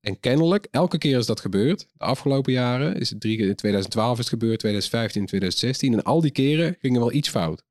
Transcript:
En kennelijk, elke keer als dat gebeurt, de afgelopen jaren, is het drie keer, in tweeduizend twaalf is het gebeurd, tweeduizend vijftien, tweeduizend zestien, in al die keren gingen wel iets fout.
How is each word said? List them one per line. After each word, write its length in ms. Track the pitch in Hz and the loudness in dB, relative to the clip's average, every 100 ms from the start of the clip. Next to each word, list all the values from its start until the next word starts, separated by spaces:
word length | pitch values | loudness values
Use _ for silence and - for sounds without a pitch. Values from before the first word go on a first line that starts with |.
En 200 | 104 95 | -8 -4
kennelijk, 480 | 127 135 165 196 - | 0 2 4 2 0
elke 280 | - 175 165 | 0 0 0
keer 180 | 151 131 | 0 0
als 100 | 113 | 0
dat 140 | 110 | -2
gebeurt, 460 | 107 95 120 196 - | -2 0 2 0 -6
de 120 | _ | _
afgelopen 480 | - 127 - 135 131 | -4 -2 0 0 0
jaren, 420 | 127 123 123 151 190 | 0 0 0 -2 -2
is 140 | 120 | -6
het 100 | 104 | -4
drie 160 | 107 110 | -4 0
keer, 120 | 101 | 0
in 60 | |
tweeduizend 400 | 101 104 101 95 | 0 0 0 0
twaalf 180 | - 113 | 0 0
is 60 | 117 | 0
het 100 | 123 | -2
gebeurd, 300 | 120 113 110 | 0 0 0
tweeduizend 360 | 110 104 92 117 | 0 -2 -2 -2
vijftien, 300 | 113 - 101 | -2 -4 -2
tweeduizend 380 | 98 95 - | -2 -2 -2
zestien, 280 | 120 135 139 | -2 0 2
in 100 | 110 | 2
al 180 | - 151 | 2 2
die 100 | 160 | 2
keren 460 | - 135 156 170 180 | 2 0 2 0 -2
gingen 200 | 135 123 | 0 2
wel 120 | 120 | 2
iets 160 | 143 151 | 0 -2
fout. 360 | - 95 80 _ | -2 -2 -4 _